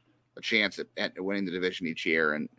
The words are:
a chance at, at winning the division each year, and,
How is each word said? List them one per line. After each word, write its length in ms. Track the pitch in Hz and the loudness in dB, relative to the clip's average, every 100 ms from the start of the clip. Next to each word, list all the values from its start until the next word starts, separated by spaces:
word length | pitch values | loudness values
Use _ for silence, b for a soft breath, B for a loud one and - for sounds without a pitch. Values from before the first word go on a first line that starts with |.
| _ _ _ - | _ _ _ -10
a 40 | |
chance 380 | - 113 101 - | 0 2 2 -2
at, 80 | - - | -8 -4
at 160 | 101 - | -4 -2
winning 220 | 95 101 | -2 0
the 80 | 95 | -2
division 340 | 90 90 92 82 | 0 0 0 -4
each 180 | 80 | -2
year, 300 | 90 80 78 | 2 4 4
and, 140 | 76 - | 2 -4